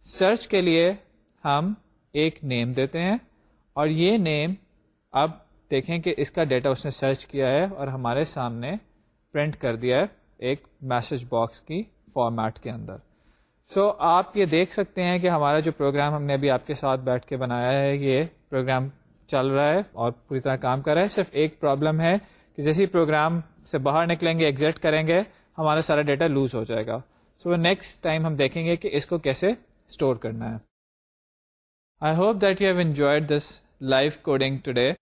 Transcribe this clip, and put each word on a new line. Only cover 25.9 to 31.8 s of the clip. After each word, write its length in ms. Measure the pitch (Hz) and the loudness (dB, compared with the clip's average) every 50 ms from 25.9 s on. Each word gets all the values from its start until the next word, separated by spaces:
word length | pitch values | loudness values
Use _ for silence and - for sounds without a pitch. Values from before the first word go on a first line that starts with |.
| 156 147 | 2 2
ڈیٹا 260 | 147 143 139 139 165 | 2 2 2 2 2
لوز 280 | 160 139 139 135 123 135 | 2 2 2 0 0 -2
ہو 80 | 117 110 | -4 -4
جائے 220 | 98 113 110 110 | -4 -4 -4 -4
گا۔ 120 | 117 113 123 - _ _ _ _ _ _ | -4 -6 -8 -8 _ _ _ _ _ _
سو 180 | _ - 175 175 | _ -4 -2 0
نیکسٹ 480 | 170 165 170 196 185 - - - _ - | 2 2 2 0 0 -4 -14 -14 _ -4
ٹائم 220 | 170 156 160 160 | -2 -2 0 -2
ہم 100 | 165 156 | -2 0
دیکھیں 300 | 143 139 131 - 170 165 | 0 0 0 0 -2 -2
گے 100 | 170 170 | -2 -2
کہ 140 | 165 - 208 - | -2 -2 -2 -2
اس 120 | 143 - | -2 -2
کو 120 | - 175 | -2 -4
کیسے 300 | 165 - 139 131 - 180 196 240 - _ _ _ _ _ | -2 0 -2 -2 2 0 0 0 -2 _ _ _ _ _
اسٹور 280 | _ - - 151 135 123 | _ -6 -2 0 0 0
کرنا 360 | 110 - 113 - 113 113 113 | -2 -4 -8 -8 -8 -8 -8
ہے۔ 40 | 113 110 _ _ _ _ _ _ _ _ _ _ _ _ _ _ _ _ _ _ _ _ _ _ _ _ | -10 -10 _ _ _ _ _ _ _ _ _ _ _ _ _ _ _ _ _ _ _ _ _ _ _ _